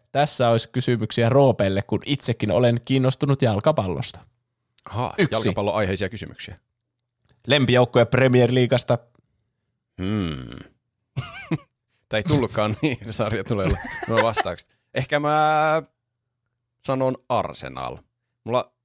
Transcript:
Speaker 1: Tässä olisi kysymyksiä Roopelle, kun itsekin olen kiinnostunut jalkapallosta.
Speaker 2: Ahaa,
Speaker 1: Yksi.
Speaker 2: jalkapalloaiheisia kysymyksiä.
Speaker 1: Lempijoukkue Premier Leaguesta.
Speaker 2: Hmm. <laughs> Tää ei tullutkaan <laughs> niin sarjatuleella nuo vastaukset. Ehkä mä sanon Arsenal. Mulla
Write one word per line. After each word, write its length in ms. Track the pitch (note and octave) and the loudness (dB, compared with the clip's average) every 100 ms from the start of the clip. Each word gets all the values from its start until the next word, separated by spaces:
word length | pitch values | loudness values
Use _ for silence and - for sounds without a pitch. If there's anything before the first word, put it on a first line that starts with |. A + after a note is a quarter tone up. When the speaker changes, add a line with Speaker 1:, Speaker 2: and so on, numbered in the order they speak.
| _ | _
Speaker 1:
Tässä 380 | C3+ D3 - A#2+ | 0 0 2 2
olisi 200 | A2+ - | 2 0
kysymyksiä 600 | B2+ B2 A#2+ G#2+ - A#2 | -2 -2 -2 -2 0 4
Roopelle, 520 | C3+ C3+ A2 G2 F#2+ | 6 6 4 0 0
kun 200 | - G2+ - | -2 -4 -2
itsekin 460 | C#3 - A2+ G#2 | -2 -2 -2 0
olen 300 | F#2 B2 A#2+ - | 2 4 2 0
kiinnostunut 560 | C3+ B2+ - C#3+ C3+ | 0 2 0 -2 0
jalkapallosta. 800 | A#2+ G2+ D#3 D#3 F#2+ C#2+ - - - _ _ _ _ _ - | 2 2 2 0 -2 -4 -6 -10 -20 _ _ _ _ _ -12
Speaker 2:
Ahaa, 240 | A2 B2 - | -6 -6 0
Speaker 1:
Yksi. 180 | E3 A2+ | 0 2
Speaker 2:
jalkapalloaiheisia 720 | A2 F#2+ G2+ G2 F#2 F#2+ F#2+ | 0 0 -2 0 -2 -2 -4
kysymyksiä. 460 | G#2+ D2+ - - - _ _ _ _ _ _ _ _ - | -8 -14 -14 -18 -18 _ _ _ _ _ _ _ _ 0
Speaker 1:
Lempijoukkue 580 | C#3+ A#2+ B2 A#2+ B2 A#2 | 2 4 4 4 4 2
Premier 440 | B2 C3 B2 C3 | 4 4 6 4
Leaguesta. 440 | B2+ A#2+ B2 - A#2+ - _ _ _ _ _ _ _ _ - | 4 2 0 0 -2 -4 _ _ _ _ _ _ _ _ -8
Speaker 2:
Hmm. 580 | F#2 G#2+ F2 C#2 A#1+ - - _ _ _ _ - E5+ | -4 -2 -4 -6 -12 -16 -20 _ _ _ _ -12 -10
<laughs> 800 | F5 D5+ - - _ _ _ _ | -14 -10 -10 -10 _ _ _ _
Tää 80 | A2 | -4
ei 60 | |
tullutkaan 540 | G#2+ C#3+ A2+ - G#2+ G#2+ | 0 0 0 0 -2 0
<laughs> 40 | |
niin 320 | D#3 A#2+ G#2+ | -2 -4 -8
sarjatuleella 640 | A2 G#2+ G#2+ - G#2+ F#2 - - - - | -6 -4 -4 -4 -2 0 -2 -4 -10 -2
nuo 160 | A2+ | 0
vastaukset. 520 | A2+ A2 - E2+ - _ _ | 2 0 -4 -8 -14 _ _
Ehkä 260 | B2+ C3+ D3 | -8 -2 -2
mä 640 | D3 D3+ D3+ D3+ D#3 D#3+ C#3+ _ _ _ _ _ _ _ _ _ - | 0 2 2 2 2 0 -4 _ _ _ _ _ _ _ _ _ -6
sanon 320 | C3 C3 - - | -2 -2 -4 -4
Arsenal. 680 | A#2 - - C2 C2 B1 B1+ - _ _ _ | -4 -2 -8 -12 -10 -10 -12 -18 _ _ _
Mulla 280 | A2+ B2 - _ | -4 -4 -4 _